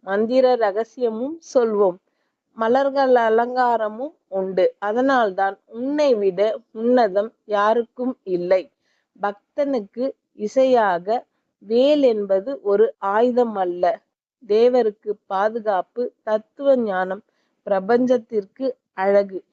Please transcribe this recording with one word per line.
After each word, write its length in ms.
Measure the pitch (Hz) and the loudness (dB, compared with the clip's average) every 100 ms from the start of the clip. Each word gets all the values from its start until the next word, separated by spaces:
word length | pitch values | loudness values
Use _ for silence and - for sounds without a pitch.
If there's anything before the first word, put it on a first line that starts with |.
| - | -4
மந்திர 500 | 202 220 254 254 247 | -2 0 2 2 2
ரகசியமும் 800 | 220 196 226 - 240 220 262 330 - | 0 -2 -8 -4 -4 -4 -8 -10 -2
சொல்வோம், 520 | 269 233 208 202 180 _ _ _ _ _ - | 0 0 2 0 -2 _ _ _ _ _ -6
மலர்கள் 580 | 226 254 277 269 262 247 | 0 2 0 0 2 2
அலங்காரமும் 1000 | 226 220 240 247 247 226 214 214 285 _ _ | 4 0 0 0 0 0 -2 -6 -12 _ _
உண்டு. 380 | 190 190 185 170 - | -6 -4 0 0 0
அதனால்தான் 800 | 202 220 269 262 220 185 196 196 _ | -4 0 2 2 0 0 -4 -4 _
உன்னை 440 | 226 262 294 294 226 | -10 -6 0 2 2
விட 240 | 196 180 214 220 _ | 0 0 -2 -2 _
உன்னதம் 600 | 220 226 247 220 185 220 _ - | -4 0 2 2 0 -4 _ -6
யாருக்கும் 720 | 208 208 233 233 - 254 247 | 0 2 0 -2 -6 -8 -8
இல்லை. 400 | - 180 175 185 151 _ _ _ _ _ | -6 -4 0 0 0 _ _ _ _ _
பக்தனுக்கு 920 | 202 202 _ - 285 262 196 - 262 - _ - | -8 -8 _ -6 -2 -2 -6 -8 -8 -8 _ -10
இசையாக 680 | 208 269 262 247 208 175 180 240 - _ _ _ | -4 0 4 4 2 0 -2 -6 -6 _ _ _
வேல் 400 | 196 226 269 302 | -2 2 4 4
என்பது 480 | 262 214 202 196 208 277 | 2 0 0 -2 -2 -8
ஒரு 240 | 202 202 220 - 196 | -2 2 2 0 -2
ஆயுதம் 480 | 208 247 240 233 202 | 0 2 2 -2 -2
அல்ல, 280 | 185 175 180 165 _ _ _ _ | -4 -2 -2 -2 _ _ _ _
தேவருக்கு 680 | 226 214 247 254 226 208 214 202 _ | -2 2 4 2 0 -4 -12 -12 _
பாதுகாப்பு, 760 | 190 214 233 214 190 - - 247 _ | -2 -2 -2 -4 -4 -4 -8 -8 _
தத்துவ 520 | - 214 - - 277 262 | -4 -4 -4 -4 0 2
ஞானம், 460 | 226 185 185 190 _ _ _ _ - | 0 -2 -4 -6 _ _ _ _ -4
பிரபஞ்சத்திற்கு 1000 | 196 190 240 254 247 226 220 196 _ 269 - _ | -4 2 0 2 -2 -2 -6 -6 _ -8 -8 _
அழகு. 460 | - 196 202 202 185 _ | -4 2 2 0 -8 _